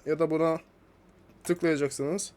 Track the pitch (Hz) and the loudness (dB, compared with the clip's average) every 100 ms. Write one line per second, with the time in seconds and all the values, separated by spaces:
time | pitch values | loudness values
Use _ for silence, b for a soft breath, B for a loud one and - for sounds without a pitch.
0 | - 156 160 160 165 160 - _ - _ | -4 0 2 2 2 0 -8 _ -20 _
1 | - - - - - 175 170 151 143 - | -20 -20 -20 -8 -4 0 2 2 0 -2
2 | 139 190 - | -4 -4 -6